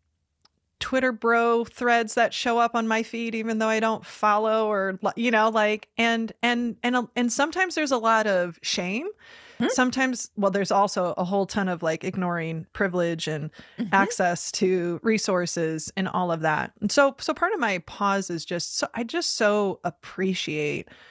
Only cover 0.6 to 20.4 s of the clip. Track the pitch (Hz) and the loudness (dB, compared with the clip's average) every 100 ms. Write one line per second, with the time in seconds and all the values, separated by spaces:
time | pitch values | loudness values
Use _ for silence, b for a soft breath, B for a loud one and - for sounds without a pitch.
0.6 | _ - - 262 254 226 233 233 233 233 | _ -12 -4 0 0 0 2 4 4 2
1.6 | 233 - 240 233 226 - 226 - 247 233 | -2 -2 2 2 2 2 2 0 0 2
2.6 | 233 233 226 220 226 233 233 226 220 220 | 2 2 0 0 -2 -6 -6 -4 -4 0
3.6 | 220 220 226 220 - - 214 208 220 220 | 0 2 0 0 -6 -2 2 2 2 2
4.6 | 220 208 190 190 202 - 233 226 220 220 | 2 0 -2 -2 -4 -2 2 4 4 4
5.6 | 214 214 - - 233 226 226 - 240 240 | 2 0 -4 -2 0 0 -2 -2 0 0
6.6 | 240 226 240 247 226 - 240 226 294 339 | -2 -2 0 0 0 0 0 2 0 0
7.6 | 370 330 302 254 220 226 214 185 175 165 | -2 0 0 2 4 4 4 2 0 -4
8.6 | - - 180 208 349 427 B B B B | -4 -4 -2 -4 -6 -10 B B B B
9.6 | 240 349 254 254 262 247 - - 196 196 | 0 2 2 2 0 -2 -6 -2 0 2
10.6 | 185 196 202 - 180 - 175 202 185 - | 2 2 2 2 -2 -2 -2 0 0 -2
11.6 | 190 175 170 160 185 185 180 170 160 165 | -2 -2 -2 -2 -4 -4 -2 -2 -4 -6
12.6 | 165 - 196 180 170 165 160 151 151 B | -8 -4 -2 0 0 -2 -4 -6 -6 B
13.6 | B B 214 196 196 - 185 175 - - | B B 0 2 2 2 0 0 -4 -2
14.6 | 190 185 175 170 226 220 - 185 175 - | 0 2 0 -2 0 0 0 0 0 -2
15.6 | 160 160 - - 185 - 180 165 156 151 | -2 -2 -6 -6 -4 -2 -2 0 0 0
16.6 | - - 208 - 277 - - 302 349 415 | -2 -4 0 4 4 2 -6 -2 -2 0
17.6 | 233 185 - - 202 196 185 170 - 175 | -2 -2 -6 -4 0 0 -2 -6 -4 -6
18.6 | - - - 214 233 339 339 - 214 208 | -6 -4 -6 -4 -6 -4 -4 0 2 2
19.6 | 202 175 175 - - - 190 185 | 0 -2 -6 -8 -10 -4 -2 -2